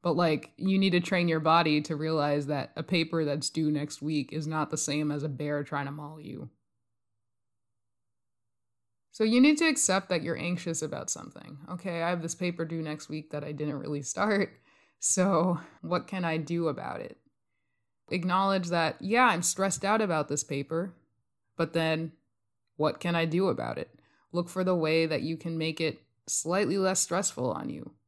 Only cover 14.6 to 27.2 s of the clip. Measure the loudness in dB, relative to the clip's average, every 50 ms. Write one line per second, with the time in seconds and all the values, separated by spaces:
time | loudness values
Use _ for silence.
14.6 | _ _ _ _ _ _ _ _ -2 0 2 4 4 4 6 4 4 4 2 0
15.6 | -2 -10 -18 -14 -6 -2 -2 -2 -2 -4 -6 -4 -2 0 0 -2 -2 -2 -2 0
16.6 | 0 0 -2 -2 -6 -8 -8 -8 -8 -10 -12 _ _ _ _ _ _ _ _ _
17.6 | _ _ _ _ _ _ _ _ _ -6 -4 -2 0 2 2 4 4 4 2 2
18.6 | 0 0 0 2 2 0 -2 -4 -4 0 2 4 6 4 4 2 0 -2 0 0
19.6 | 0 0 0 0 0 2 2 2 2 2 0 0 0 -2 -2 -4 -4 -4 -4 -6
20.6 | -4 -4 -4 -4 -4 -4 -8 _ _ _ _ _ _ _ _ _ _ _ _ -4
21.6 | -4 0 0 0 2 2 2 0 -2 -6 -8 _ _ _ _ _ _ _ _ _
22.6 | _ _ _ 0 0 0 0 0 -2 0 2 2 2 2 2 2 2 2 0 0
23.6 | -4 -6 -6 -6 -8 -10 _ -20 _ _ _ _ _ _ -4 -4 -4 -2 -2 -2
24.6 | 2 2 2 2 2 4 4 4 4 2 0 -2 -2 -2 -6 -6 -6 -6 -4 -2
25.6 | -2 -2 -2 0 -2 -2 -2 -4 _ _ _ _ _ -6 -4 -4 -2 0 0 2
26.6 | 2 2 2 2 2 2 2 2 0 0 0 0